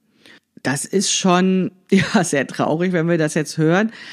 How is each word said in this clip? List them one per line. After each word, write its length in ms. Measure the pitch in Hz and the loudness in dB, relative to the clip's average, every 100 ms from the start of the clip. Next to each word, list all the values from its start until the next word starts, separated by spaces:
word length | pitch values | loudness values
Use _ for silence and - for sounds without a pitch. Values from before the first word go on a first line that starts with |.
| _ _ - - _ _ | _ _ -20 -20 _ _
Das 220 | - 139 | -6 -6
ist 280 | - 196 196 | -4 -2 -2
schon, 580 | - 190 180 185 185 175 - | 0 2 4 2 0 -2 -6
<laughs> 100 | _ | _
ja, 340 | 196 156 214 | 2 2 0
sehr 220 | 165 143 123 | 0 -2 -2
traurig, 460 | - 120 156 180 | -2 -2 0 0
wenn 160 | 180 165 | 0 0
wir 100 | 170 | 0
das 160 | 151 | 0
jetzt 240 | 175 147 - | -2 -4 -2
hören. 340 | 156 175 220 - - | 2 2 0 -6 -18